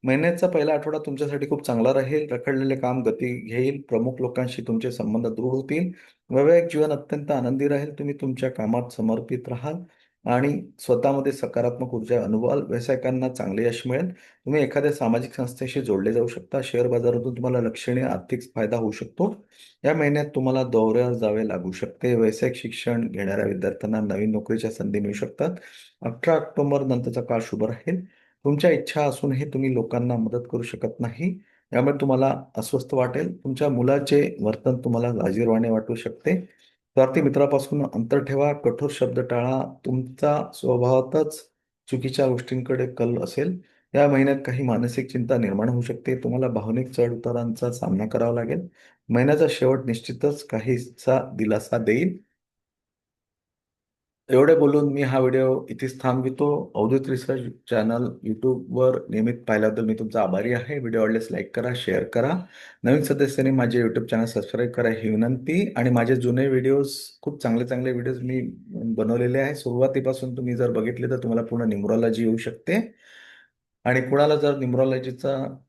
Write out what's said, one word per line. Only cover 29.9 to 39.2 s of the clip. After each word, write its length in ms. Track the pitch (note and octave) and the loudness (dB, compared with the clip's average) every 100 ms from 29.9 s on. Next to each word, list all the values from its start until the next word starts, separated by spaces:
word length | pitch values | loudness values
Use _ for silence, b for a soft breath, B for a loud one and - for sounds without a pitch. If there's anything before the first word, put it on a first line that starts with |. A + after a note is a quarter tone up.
| B2 B2 A#2 | -2 0 0
मदत 320 | A2 B2 B2 | -2 -4 -4
करू 100 | A#2 | -6
शकत 380 | A#2+ A2 A2+ - | -6 -6 -6 -4
नाही, 420 | A#2 G#2+ F3+ F3+ B B B | -8 -4 -6 -6 B B B
यामुळे 240 | C3 C#3 C#3+ | 2 2 2
तुम्हाला 420 | C#3 C3 C3+ C3+ - - | 2 4 2 0 -6 -8
अस्वस्थ 360 | A#2+ C3 - | -2 -4 0
वाटेल. 500 | C3+ B2+ C3+ F3 - | 0 0 -2 -4 -6
तुमच्या 260 | C3+ C3 D3 | -6 -2 0
मुलाचे 640 | B2 B2 C#3+ C#3+ C#3+ C#3+ - | 2 4 2 4 4 4 -2
वर्तन 360 | G#2 A2 C3+ B2+ | -2 0 0 0
तुम्हाला 360 | B2+ A#2 A#2+ | 0 0 0
लाजिरवाणे 560 | A2+ - G2 A#2 A2+ A#2 | 0 0 2 2 4 4
वाटू 260 | A2 A2 A2+ | 0 0 -6
शकते. 400 | - - D3+ F3+ - b b b _ | -6 -4 0 0 -2 b b b _
स्वार्थी 320 | - C3 C3+ | 4 4 4
मित्रापासून 640 | C#3 C#3 C#3 C#3 C3+ D3 | 2 4 4 4 0 -2
अंतर 400 | C#3 A2 A#2 C#3+ | -2 -2 0 0
ठेवा, 300 | C3 C#3 D3 | 2 0 0
कठोर 360 | D3 D#3+ D#3 D3 | 2 0 0 -4
शब्द 280 | - B2+ | 0 0
टाळा. 540 | B2 | 0